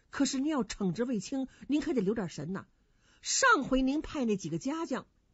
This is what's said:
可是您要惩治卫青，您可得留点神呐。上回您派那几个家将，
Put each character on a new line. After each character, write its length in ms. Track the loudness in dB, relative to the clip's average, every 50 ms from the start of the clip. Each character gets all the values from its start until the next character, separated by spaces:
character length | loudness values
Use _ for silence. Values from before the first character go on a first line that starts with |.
| _ _
可 160 | -2 0 0
是 140 | 0 2 0
您 120 | 0 0
要 140 | 0 0 -2
惩 300 | -2 -4 -2 -2 -2 0
治 100 | 0 -2
卫 160 | 0 0 -2
青， 260 | -2 -2 -4 -4 -4 -4 -8 -16 -4 -2
您 140 | 0 0
可 100 | 0 2
得 80 | 0 2
留 140 | 2 2 0
点 160 | 0 -2 -6
神 240 | -6 -8 -8 -6 -6
呐。 120 | -8 -8 _ _ _ _ _ _ _ _ _ _ _
上 440 | -6 -2 0 4 6 6 6 6 4
回 180 | 2 2 2
您 180 | 2 2 0 0
派 240 | -4 -4 -4 -2 0
那 140 | 0 0 0
几 100 | -2 -4
个 100 | -4 -4
家 280 | -2 -4 -4 -4 -4
将， 200 | -4 -4 -6 -6 _ _ _ _ _